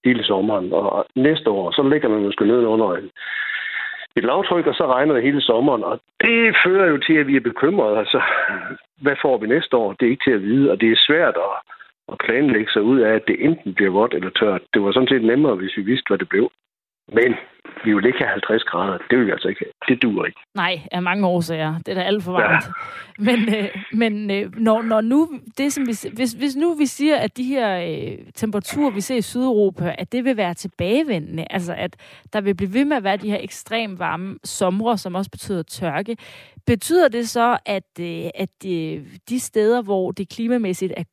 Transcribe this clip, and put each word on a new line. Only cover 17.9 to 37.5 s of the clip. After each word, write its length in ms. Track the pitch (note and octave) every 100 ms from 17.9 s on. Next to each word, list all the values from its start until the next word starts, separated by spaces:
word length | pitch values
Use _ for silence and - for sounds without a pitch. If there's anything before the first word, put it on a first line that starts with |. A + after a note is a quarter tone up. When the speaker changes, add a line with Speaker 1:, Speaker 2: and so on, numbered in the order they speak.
Speaker 1:
vil 120 | G#2 A2
ikke 120 | B2+
have 120 | A2+
halvtreds 340 | G2 - A2
grader. 340 | - E2+ G2 F2 -
Det 80 | B2+
vil 80 | G#2
vi 40 |
altså 180 | - A#2
ikke 160 | -
have. 300 | - - -
Det 80 | C3
duer 220 | A#2+ G2+
ikke. 160 | - - -
Speaker 2:
Nej, 260 | G3 F3 F3 -
af 100 | F3+
mange 240 | F3+ G3 F#3
årsager. 520 | F3 E3 D#3+ D#3 D#3+
Det 100 | -
er 60 |
da 80 | F#3+
alt 220 | F#3 G#3
for 80 | F3+
varmt. 320 | F3+ - -
Speaker 1:
Ja. 600 | - - - - - -
Speaker 2:
Men, 300 | A3 A#3+ A3
øh, 140 | G#3+ G3+ F#3+ G3+
men, 380 | A3 A3+ G#3 G#3
øh, 260 | G3 G3 A3
når, 260 | A3 A3
når 180 | A3+ A3
nu 280 | A3 C#4 E4 C#4 A3+ -
det, 140 | C#4
som 140 | C#4+ B3
vi 60 |
s-, 160 | G#3+ -
hvis, 180 | A3 B3
hvis 240 | A3+ C#4+ C4+
nu 180 | E4+
vi 120 | D4+ C4+
siger, 300 | - D4 D4
at 200 | G#3+ -
de 80 |
her, 240 | B3+ C#4 G#3+ F#3 E3+
øh, 300 | D#3 - - -
temperaturer, 560 | - A3 G3+ - C#4+ C#4+
vi 100 | G3+
ser 160 | G3 B3
i 40 |
Sydeuropa, 760 | - B3 B3+ G#3+ G3+ - E3+ -
at 140 | F#3
det 120 | B3
vil 120 | B3+ A3
være 180 | F3+
tilbagevendende, 920 | E3+ F#3 - F3 B3+ D#4 F#3 D3+ D#3+ -
altså 240 | F#3+ F3
at 220 | - F3+ - - - -
der 80 | G#3+
vil 160 | G3 F#3
blive 180 | G3
ved 100 | A3+
med 120 | C#4+ C#4
at 80 |
være 120 | G3 G3
de 140 | G#3
her 100 | G3+
ekstremt 580 | G#3 - - A3+ A3 F3+
varme 400 | F3 E3+ F#3+ -
somre, 540 | - - F#3 F#3+ A3+ G#3+
som 160 | F#3
også 160 | F3+ G3
betyder 320 | - - F#3
tørke. 540 | D#3+ - E3+ C#3+ G#3 A3+ - - - - -
Betyder 420 | A3+ - F4 D4
det 200 | A#3 A3+
så, 300 | A#3+ A#3